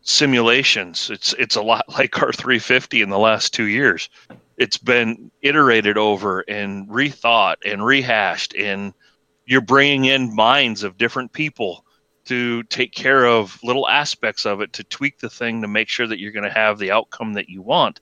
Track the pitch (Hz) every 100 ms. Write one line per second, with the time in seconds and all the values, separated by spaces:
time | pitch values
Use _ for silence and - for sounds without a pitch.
0 | - - 147 127 113 123 131 110 90 80
1 | - 104 - - 113 - 107 110 - -
2 | 135 - 135 - 123 120 - 127 - 123
3 | 101 98 110 107 - - 110 110 139 82
4 | - _ _ - _ - 113 - 117 123
5 | 113 117 - _ 139 151 135 113 104 104
6 | 107 101 101 92 92 104 101 98 98 110
7 | 143 139 117 117 95 82 101 104 110 139
8 | 123 110 98 85 - - 104 98 101 -
9 | _ _ _ _ - 131 110 135 139 139
10 | 131 135 127 107 110 139 127 104 101 90
11 | 117 135 123 - 156 - 104 85 _ _
12 | _ _ - 127 120 117 113 - 127 -
13 | 135 135 120 117 98 - 117 127 - 139
14 | 147 - 113 - 107 101 104 - - -
15 | 139 _ - - 120 113 107 104 110 -
16 | 117 107 104 104 101 110 110 104 98 104
17 | - - 113 101 - 92 95 170 123 -